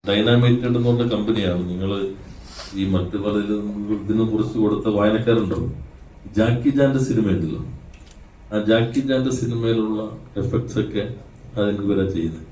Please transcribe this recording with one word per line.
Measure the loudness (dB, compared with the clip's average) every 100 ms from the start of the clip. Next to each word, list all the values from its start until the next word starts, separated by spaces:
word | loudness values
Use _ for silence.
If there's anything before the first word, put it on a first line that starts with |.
| 0
ഡൈനാമൈറ്റഡ് | 2 4 6 6 4 2 0
എന്നുള്ള | 2 2 2
കമ്പനിയാണ്. | 0 0 0 0 0 -2
നിങ്ങൾ | -4 -2 -2 -4 -8 -16 -18 -18 -16 -12 -4
ഈ | 0
മറ്റു | 0 0 -2
പലതിലും | 0 0 0 -2 -4 -6 -4 -4
ഇതിനെ | 0 2 2
കുറിച്ച് | 2 0 2
കൊടുത്ത | 2 2 0 2
വായനക്കാരുണ്ടോ? | 2 2 2 2 2 -2 -4 -6 -12 -18 -20 -20 -6 0
ജാക്കി | 2 2 2 4
ചാന്റെ | 4 4
സിനിമ | 0 2 2
ഉണ്ടല്ലോ, | 2 0 -6 -8 -12 -18 -20 -20 -20 -20 -20 -6
ആ | -2 4
ജാക്കി | 4 4 0 0
ചാന്റെ | 0 0
സിനിമയിലുള്ള | -2 -2 0 0 0 0 -2 -6 -10 -10 -6
എഫക്ട്സ് | -2 -2 -2 -2
ഒക്കെ | -2 -2 -6 -10 -16 -20 -10 -2
അതിന് | 0 0
ഇവരാ | 0 0 0
ചെയ്യുന്നത്. | -2 -4 -6 -16